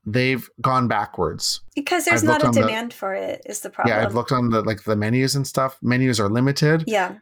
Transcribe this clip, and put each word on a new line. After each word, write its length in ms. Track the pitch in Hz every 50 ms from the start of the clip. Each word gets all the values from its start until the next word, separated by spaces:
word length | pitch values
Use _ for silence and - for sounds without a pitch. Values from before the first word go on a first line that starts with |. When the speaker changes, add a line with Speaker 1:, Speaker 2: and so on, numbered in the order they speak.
| -
Speaker 1:
they've 420 | 107 104 127 127 131 131 120 - - _ - 117
gone 260 | 131 131 127 123 110
backwards. 720 | 113 104 104 - - 92 87 76 - - - - - - - - -
Speaker 2:
Because 320 | 294 285 - 359 339 294
there's 160 | 349 339 - -
Speaker 1:
I've 40 |
Speaker 2:
not 160 | 311 311 302 302
a 40 |
Speaker 1:
looked 100 | 240 233
on 60 | - 220
the 40 | 220
Speaker 2:
demand 260 | 220 220 240 233 -
for 180 | - 208 196 190
it 300 | 196 190 190 - - -
is 160 | - 208 -
the 80 | - 196
Speaker 1:
Yeah, 280 | - - 117 120 110
I've 40 | 107 113
Speaker 2:
problem. 100 | 104 107
Speaker 1:
looked 180 | 120 120 - 135
on 160 | 127 120 117
the, 140 | 113 110 95
like, 220 | 107 107 - -
the 120 | 107 110
menus 400 | 104 104 110 120 127 131 131 139
and 100 | 139 135
stuff. 300 | - - 139 131 131 - - -
Menus 360 | 120 123 127 131 131 120 104
are 120 | 104 101
limited. 540 | 107 120 127 139 139 - 156 151 160 165 160
Speaker 2:
Yeah. 300 | 185 220 196 185 185 196 214